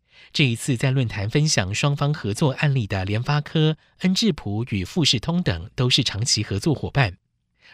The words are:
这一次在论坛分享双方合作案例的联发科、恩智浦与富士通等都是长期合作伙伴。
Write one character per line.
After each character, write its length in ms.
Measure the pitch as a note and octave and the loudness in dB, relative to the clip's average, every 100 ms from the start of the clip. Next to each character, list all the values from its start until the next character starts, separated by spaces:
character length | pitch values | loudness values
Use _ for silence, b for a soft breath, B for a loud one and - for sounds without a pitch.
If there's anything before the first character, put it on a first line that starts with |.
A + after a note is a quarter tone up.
| B B B | B B B
这 100 | - | 2
一 100 | C3+ | 2
次 220 | A#2 - A#2+ | 2 -2 0
在 140 | C3+ | 0
论 180 | C3+ A#2 | 0 0
坛 200 | G#2 G2 | -2 -2
分 200 | D3+ D#3 | 0 2
享 260 | B2+ F#2 | 0 0
双 220 | G2+ D3 C#3+ | 0 -2 0
方 160 | C#3+ | -2
合 220 | D3+ G#2 | -2 -4
作 180 | G#2+ D3+ | 0 0
案 200 | C3 D3 | 2 0
例 140 | C3+ G#2 | 0 -2
的 200 | F#2+ F#2 | -4 -2
联 140 | G#2 | -2
发 200 | B2+ D3 | 0 -2
科、 380 | C#3+ D#3+ D#3 D3+ b b | -2 0 0 0 b b
恩 140 | F#3 | 0
智 180 | F#3+ A3 | 2 0
浦 340 | D3+ G#2 G#2 B2 | 0 -4 -4 -2
与 160 | G2+ | -2
富 180 | F2+ F#3 | -2 2
士 160 | C#3+ G#2+ | 2 2
通 240 | - E3+ | 0 0
等 280 | E3+ E2 F2+ | 0 -2 -6
都 140 | - B2+ | -2 2
是 160 | - | 2
长 180 | - G2 | 0 -2
期 220 | A#2 - | 0 0
合 160 | G#2+ G2 | 0 0
作 140 | E3+ | 0
伙 160 | C#3 G2+ | 0 0
伴。 260 | C#3 A2 F2+ _ _ _ B B | 0 0 -2 _ _ _ B B